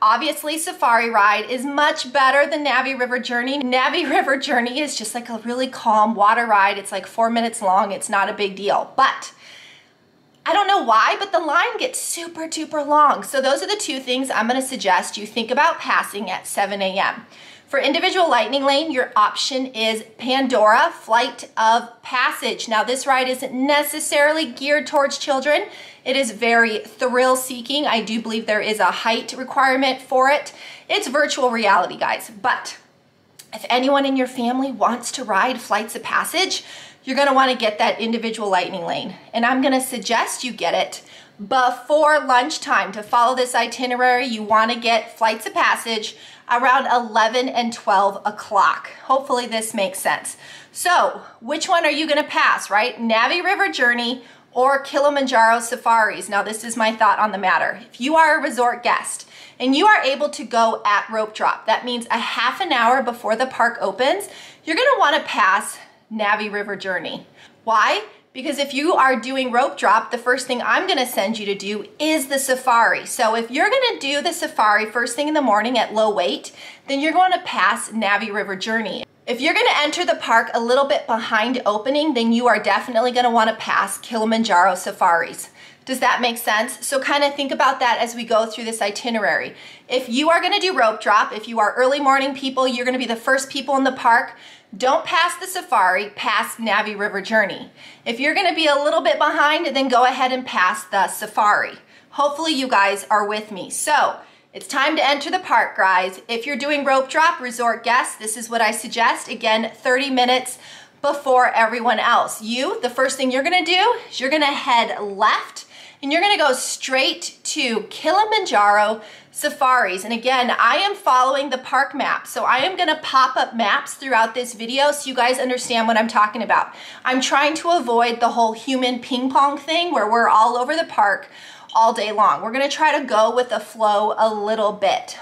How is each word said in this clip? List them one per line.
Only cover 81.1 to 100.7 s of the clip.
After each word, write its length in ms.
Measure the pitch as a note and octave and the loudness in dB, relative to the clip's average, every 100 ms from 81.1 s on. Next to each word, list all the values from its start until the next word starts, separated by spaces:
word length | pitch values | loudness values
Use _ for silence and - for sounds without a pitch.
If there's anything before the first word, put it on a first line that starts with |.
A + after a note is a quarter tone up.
| A3+ - A3 A#3 B3+ | -4 0 0 0 -2
opening, 500 | G3 G#3+ C4 D4 D#4 | -2 -2 0 0 0
then 180 | A#3 A3+ | 0 2
you 160 | A#3 B3 | 2 4
are 120 | G#3+ | 2
definitely 520 | G#3 G3 - A3+ B3 | 2 -2 0 0 0
gonna 180 | B3 B3 | 2 2
wanna 240 | A#3 A3+ | 2 2
pass 440 | A3 - - G3 - | 0 -2 -2 -2 -6
Kilimanjaro 760 | - A#3 A3 A3+ A3 F3 F#3+ | -8 -4 0 0 2 4 4
Safaris. 760 | F#3 G#3 F#3+ F3+ E3 - - - - - - | 2 -4 0 2 2 0 -8 -16 -18 -20 -16
Does 160 | - C4 | -8 -2
that 200 | C4 - | 0 2
make 160 | A#3+ A#3 | 0 -2
sense? 480 | B3 G#3+ B3 - | 0 0 -2 -6
So 160 | - C4+ | -4 -4
kinda 300 | C4+ D4 C#4+ | 0 0 0
think 220 | C#4+ C#4 | 0 -4
about 260 | D4+ C4+ C4+ | 0 2 2
that 200 | A#3+ A3 | 0 0
as 160 | A#3 A#3 | -2 -6
we 80 | |
go 220 | A3+ A3 A3 | 0 0 0
through 180 | B3 | -4
this 180 | A3+ A3+ | -8 -4
itinerary. 720 | G#3 G#3 B3 A3+ F#3 C#3 B2+ - - - - | -4 -4 -4 -2 0 0 -4 -12 -20 -20 -6
If 200 | B3+ B3+ | -4 -2
you 200 | B3 D#4 | 0 2
are 140 | E4+ | 2
gonna 160 | F4+ G4+ | 2 0
do 180 | F#4 C4 | 0 2
rope 240 | A3 A3 | 2 2
drop, 320 | A3+ G#3 C4 | 2 2 2
if 140 | G#3+ A#3 | -4 -6
you 140 | A3+ | -2
are 140 | G#3 | 0
early 260 | - C4 C#4+ | 2 2 2
morning 340 | C4+ C4+ C4+ | 2 2 0
people, 320 | C4+ C4 C4+ C4 | -4 -4 -2 -2
you're 180 | A#3+ | 0
gonna 140 | B3+ C4 | -2 -2
be 80 | B3+ | -4
the 80 | |
first 340 | A3+ - C4+ C4+ | -4 0 0 -2
people 280 | C#4 C4+ C#4 | -6 -2 0
in 80 | |
the 80 | C4 | 0
park, 440 | C4 A#3+ A#3 C4+ - - - _ G3 | 0 2 2 2 -8 -20 -20 _ -4
don't 280 | B3+ D#4+ | 0 0
pass 320 | - E4+ F4 - | 0 0 0 -2
the 100 | F#4 | -8
safari, 640 | F4+ F4 A#3+ F#3 F#3 G3+ - | -10 0 2 4 2 -2 -6
pass 400 | A#3+ G#3+ A3+ - | -2 -2 -2 -4
Navi 420 | A3+ G3+ G#3+ G3 | 0 0 0 -4
River 240 | G3+ F#3+ | -4 -4
Journey. 480 | F#3+ A3 G3 - - - - - | 0 0 0 -4 -14 -20 -20 -12
If 140 | A#3 A#3 | -8 -2
you're 160 | D4 | 0
gonna 200 | D#4+ F#4 | 2 0
be 120 | E4+ D4+ | 2 2
a 80 | |
little 280 | C#4+ D4 D#4+ | 2 2 2
bit 160 | D#4+ D#4 | 2 2
behind, 480 | D4+ E4 D4 D#4 D#4+ | 2 2 2 2 -2
then 220 | C4 C4+ | -2 2
go 160 | A#3+ | 4
ahead 280 | B3 C4 B3+ | 4 2 -2
and 120 | B3+ | -2
pass 400 | B3+ A#3 F3+ | -4 0 0